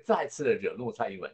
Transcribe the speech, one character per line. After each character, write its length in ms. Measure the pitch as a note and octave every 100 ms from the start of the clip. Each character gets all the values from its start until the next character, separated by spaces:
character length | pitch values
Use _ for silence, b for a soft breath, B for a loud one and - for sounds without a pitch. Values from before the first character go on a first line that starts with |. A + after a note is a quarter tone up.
| -
再 220 | G#3 -
次 160 | -
的 100 | C#3
惹 220 | G2+ G2 -
怒 140 | B2
蔡 180 | - A#2
英 100 | F#2+
文， 100 | E2+